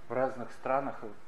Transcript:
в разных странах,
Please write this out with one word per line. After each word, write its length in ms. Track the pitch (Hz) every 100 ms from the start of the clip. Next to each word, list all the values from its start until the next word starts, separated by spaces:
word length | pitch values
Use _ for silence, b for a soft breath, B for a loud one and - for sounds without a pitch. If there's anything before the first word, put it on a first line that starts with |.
| -
в 60 |
разных 360 | 120 131 131 107
странах, 420 | - 127 135 139 - 110 101